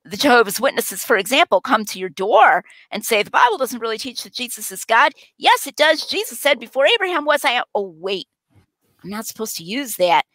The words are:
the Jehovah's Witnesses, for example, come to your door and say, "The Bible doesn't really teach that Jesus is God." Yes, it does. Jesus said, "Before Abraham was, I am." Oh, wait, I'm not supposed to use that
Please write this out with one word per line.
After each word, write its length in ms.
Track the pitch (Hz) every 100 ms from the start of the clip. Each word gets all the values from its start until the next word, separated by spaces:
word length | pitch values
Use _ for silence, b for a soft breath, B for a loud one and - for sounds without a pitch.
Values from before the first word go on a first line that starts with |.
the 140 | - 190
Jehovah's 420 | 294 240 202 202
Witnesses, 460 | 254 - - -
for 140 | - 208
example, 420 | 202 277 339 190
come 240 | - 226
to 140 | 208 185
your 100 | 185
door 560 | 147 190 - - 180 - b b
and 140 | 208
say, 180 | - 214
"The 80 | 208
Bible 280 | - 415 370
doesn't 220 | 262 240
really 180 | 226 220
teach 240 | 262 -
that 100 | 208
Jesus 400 | - 247 - 214
is 140 | 185 -
God." 260 | 226 302 - b b
Yes, 300 | 330 480 277
it 100 | -
does. 300 | 302 311 -
Jesus 340 | 349 440 233
said, 180 | 285 277
"Before 280 | 226 262 302
Abraham 400 | 453 370 330 294
was, 180 | 294
I 60 | 277
am." 140 | 240 -
Oh, 200 | 208 196 156
wait, 280 | 190 190 - _ _ _ _ _ _ _
I'm 60 | 170
not 160 | 208 226
supposed 320 | - 220 -
to 40 |
use 340 | 170 247 262 -
that 280 | 175 160 -